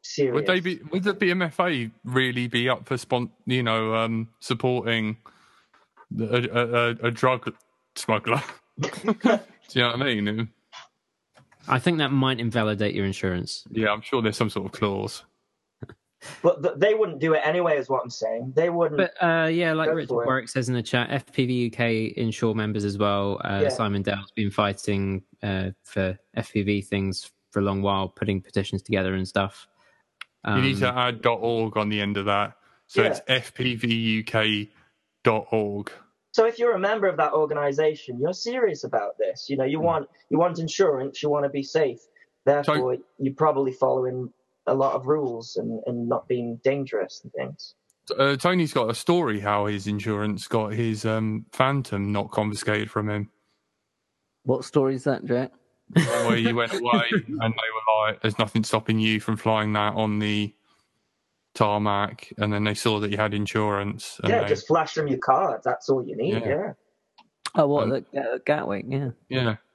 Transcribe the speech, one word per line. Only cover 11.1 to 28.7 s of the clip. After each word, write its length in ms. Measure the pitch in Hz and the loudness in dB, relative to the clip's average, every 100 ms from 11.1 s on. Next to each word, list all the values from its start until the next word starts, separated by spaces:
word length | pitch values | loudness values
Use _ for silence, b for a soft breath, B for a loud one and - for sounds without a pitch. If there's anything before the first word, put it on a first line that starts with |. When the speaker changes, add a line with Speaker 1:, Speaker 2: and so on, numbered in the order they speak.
| _ _ _ _ _ - | _ _ _ _ _ -2
Speaker 3:
I 120 | 127 | 0
think 200 | 180 165 | 2 0
that 120 | 139 | 0
might 280 | 135 131 123 | 2 2 0
invalidate 560 | 117 117 107 101 104 - | 0 0 0 0 -2 0
your 100 | 98 | -2
insurance. 580 | 95 95 90 - - - | -2 -2 -2 -6 -12 -6
Speaker 2:
Yeah, 200 | 113 107 | -2 0
I'm 100 | 107 | 0
sure 200 | - 131 | -2 0
there's 160 | 110 104 | 0 0
some 120 | 110 | -2
sort 160 | 101 95 | -2 -8
of 60 | |
clause. 520 | - 107 98 104 - _ _ _ _ _ _ - - _ _ B B | -4 -2 -2 -6 -8 _ _ _ _ _ _ -20 -20 _ _ B B
Speaker 1:
But 180 | 170 175 | 2 4
th-, 140 | 160 139 | -2 2
they 160 | 202 | 2
wouldn't 260 | 214 202 143 | 4 0 0
do 140 | 160 | 2
it 80 | 151 | 2
anyway, 340 | 156 175 170 147 | 2 2 2 0
is 120 | 123 | 0
what 120 | 131 | -2
I'm 60 | 120 | -2
saying. 420 | - 110 113 127 135 | -6 -4 -4 0 2
They 140 | 170 | 2
wouldn't 280 | 170 165 151 | 2 0 2
Speaker 3:
But, 260 | 180 - | 0 2
uh, 240 | 175 165 160 | 2 4 2
yeah, 260 | 165 170 | 2 2
like 160 | 160 160 | 2 0
Speaker 1:
go 60 | 160 | 0
Speaker 3:
Richard 140 | 143 | -2
Speaker 1:
for 140 | 120 | -2
it. 20 | 123 | 2
Speaker 3:
Warwick 220 | 131 117 | 0 0
says 200 | 135 123 | -4 0
in 60 | 123 | -2
the 80 | |
chat, 240 | 113 123 120 | 0 0 0
F 200 | 139 - | -4 -4
P 140 | - 127 | -2 0
V 60 | 123 120 | 0 -2
U 60 | |
K 420 | - 117 113 113 - | 0 0 2 -2 -2
insure 380 | 113 110 117 | -4 0 0
members 320 | 110 107 107 101 | 0 -2 0 -2
as 120 | 101 | 0
well. 440 | 104 101 101 98 | 2 2 0 -2
Uh, 180 | - 98 | -2 0
Speaker 1:
Yeah. 60 | - | 0
Speaker 3:
Simon 320 | - 107 101 | 2 0 0
Dale's 280 | 98 98 101 - | 0 -4 -6 -4
been 160 | 104 | -2
fighting, 720 | - 104 101 - 98 98 98 - _ | 2 0 0 -2 0 0 -2 -6 _
uh, 300 | 107 95 95 - | -4 -2 -2 -8
for 340 | - - 95 92 _ - | -8 -2 -2 -4 _ -8
F 160 | 107 | -4
P 80 | 107 | -2
V 180 | 98 101 | 2 0
things 500 | 95 101 98 95 - _ _ | 0 -2 -2 -4 -10 _ _
for 80 | 104 | -2
a 40 | |
long 180 | 98 98 | 0 0
while, 260 | 98 98 95 | 0 0 -2
putting 320 | - 104 98 | -4 -2 -2
petitions 400 | - - 95 | -2 -4 -2